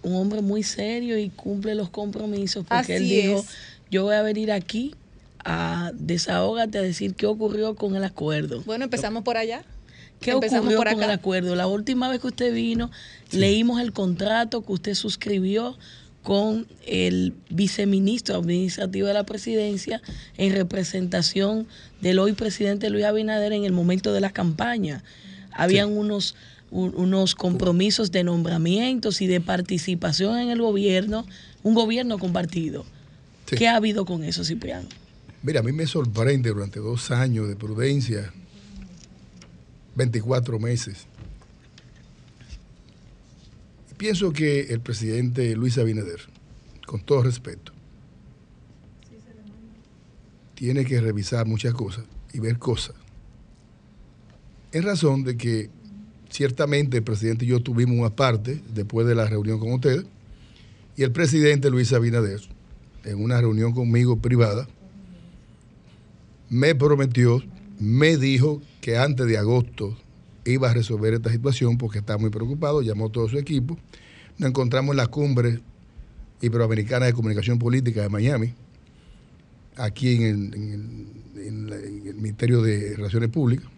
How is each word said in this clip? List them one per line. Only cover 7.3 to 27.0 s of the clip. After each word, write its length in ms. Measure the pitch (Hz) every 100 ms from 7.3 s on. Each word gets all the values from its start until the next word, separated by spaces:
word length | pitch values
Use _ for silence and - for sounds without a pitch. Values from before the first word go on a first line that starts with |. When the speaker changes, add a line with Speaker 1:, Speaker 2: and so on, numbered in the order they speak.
| 214 214 214 220 214
Speaker 1:
con 220 | 208 190
el 80 | 190
acuerdo". 560 | - 151 151 151 120
Speaker 2:
Bueno, 240 | 214 226 262
empezamos 380 | 240 208 220
por 120 | 214 226
allá. 300 | 226 247 - - - - - -
Speaker 1:
¿Qué 100 | 240
Speaker 2:
Empezamos 360 | 254 220 240 214
Speaker 1:
ocurrió 100 | 220
Speaker 2:
por 100 | 220
Speaker 1:
con 40 | 214
el 100 | 214
Speaker 2:
acá. 40 | 202
Speaker 1:
acuerdo? 400 | 190 185 180 180
La 100 | 185
última 400 | 202 214 254 254
vez 140 | 254
que 60 | 254
usted 260 | - 247
vino, 360 | 233 233 226 240 - - - -
Speaker 3:
Sí. 100 | 185
Speaker 1:
leímos 420 | 196 208 233 240
el 100 | 240
contrato 720 | - 185 170 202 226 233 233 214
que 60 |
usted 220 | 190 208
suscribió 840 | 196 214 - 208 202 185 208 240 262 - - - -
con 440 | - 196 214 220 - - -
el 480 | 190 180 - - - -
viceministro 840 | 165 196 - 202 196 196 233 - 180
administrativo 720 | 170 175 185 180 190 196 202
de 60 |
la 120 | 202 202
presidencia 760 | 214 - 220 208 202 - 226 - - - -
en 160 | 196
representación 1120 | 196 185 196 175 190 180 180 160 190 196 220 220 - - -
del 180 | 180 185
hoy 140 | 202
presidente 560 | 208 220 - 202 202 214
Luis 160 | 208 208
Abinader 460 | 214 214 214 208
en 100 | 208 202
el 60 |
momento 400 | 180 175 185 214
de 60 | 202
la 100 | 196
campaña. 680 | - 180 156 226 233 175 139 - - - - -
Habían 340 | - 175 196 208
Speaker 3:
Sí. 40 | 208
Speaker 1:
unos, 400 | 208 202 - - - - -
un, 220 | 185 180
unos 400 | -